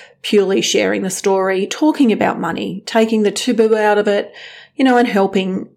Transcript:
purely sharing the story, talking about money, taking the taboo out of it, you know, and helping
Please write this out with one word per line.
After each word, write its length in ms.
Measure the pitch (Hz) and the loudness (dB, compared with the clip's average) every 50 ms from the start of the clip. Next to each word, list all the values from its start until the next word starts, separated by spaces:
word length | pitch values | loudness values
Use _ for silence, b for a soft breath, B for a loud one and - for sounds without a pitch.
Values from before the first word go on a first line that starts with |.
| B B B _ | B B B _
purely 400 | - - 214 208 190 185 190 - | -4 0 2 2 2 2 0 0
sharing 420 | - - - - 208 190 208 202 196 | 0 0 0 0 0 0 0 -2 -4
the 60 | 185 | -4
story, 580 | 185 - - 202 196 190 190 190 190 190 202 - | -6 -4 -2 0 0 0 0 0 -2 -2 -2 -4
talking 440 | - - 311 302 302 - 285 226 | -2 0 0 0 2 4 2 2
about 280 | 202 226 202 - - 180 | 2 2 0 -2 -2 -2
money, 420 | 180 170 170 - 208 190 180 190 - | -4 -6 -6 -6 -6 -8 -8 -10 -10
taking 380 | - - 226 226 220 226 220 208 | -2 0 0 2 2 2 0 0
the 80 | 202 | 0
taboo 440 | 202 - - 254 226 220 220 220 220 | -2 -2 -4 -2 0 2 2 2 2
out 220 | 214 214 208 208 208 | 2 2 2 2 2
of 100 | 202 202 | 2 0
it, 260 | 202 202 - - B B B B B B B B B | 0 -2 -4 -6 B B B B B B B B B
you 80 | - 269 | 0 2
know, 140 | 262 247 240 | 2 4 4
and 100 | 240 214 | 2 2
helping 600 | 190 196 196 190 - 196 190 185 185 202 226 - _ | 2 0 0 0 0 -2 -2 -2 -4 -6 -8 -10 _